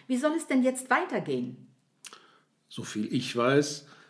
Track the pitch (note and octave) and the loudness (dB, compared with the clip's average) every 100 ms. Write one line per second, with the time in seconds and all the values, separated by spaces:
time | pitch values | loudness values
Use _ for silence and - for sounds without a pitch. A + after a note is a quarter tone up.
0 | - B3+ D4+ D#4+ - C4 B3+ B3+ - D4+ | -4 0 2 0 0 2 2 0 0 0
1 | F4+ G#3 D3 C3 B2 - - _ _ _ | 2 -4 -2 -2 -4 -10 -20 _ _ _
2 | - - _ _ _ _ _ - - G#2+ | -20 -20 _ _ _ _ _ -12 -8 -6
3 | G#2+ C3 - A#2+ A#2+ C#3+ D3 - - - | -2 -2 -2 0 4 4 2 -6 -14 -20